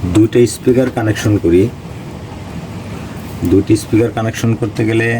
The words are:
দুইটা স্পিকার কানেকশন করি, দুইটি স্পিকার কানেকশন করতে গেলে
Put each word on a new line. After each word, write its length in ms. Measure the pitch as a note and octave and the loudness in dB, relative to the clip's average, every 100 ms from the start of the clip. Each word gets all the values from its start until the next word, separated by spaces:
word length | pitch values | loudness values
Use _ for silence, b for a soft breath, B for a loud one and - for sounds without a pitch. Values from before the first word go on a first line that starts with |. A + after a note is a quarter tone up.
| F2+ F#2 | 2 4
দুইটা 220 | A2+ A#2+ A#2+ - | 4 4 2 2
স্পিকার 320 | B2+ B2 B2+ B2 | 2 2 2 0
কানেকশন 360 | A2 G#2+ A2 G#2 | -2 0 2 2
করি, 200 | E2+ F2 A2+ - - - - - - - - - - - - - - - - - F2 | 4 4 2 -2 -14 -14 -14 -14 -14 -12 -12 -12 -10 -10 -10 -10 -10 -10 -10 -4 2
দুইটি 220 | F#2 G2 A2 | 2 4 0
স্পিকার 260 | - A2 A#2 G#2 | 2 2 2 0
কানেকশন 340 | A2+ A2 A#2 A2 | -4 -2 -2 0
করতে 220 | A2 G2 A2 | -2 -2 0
গেলে 180 | A2+ A#2 | 2 0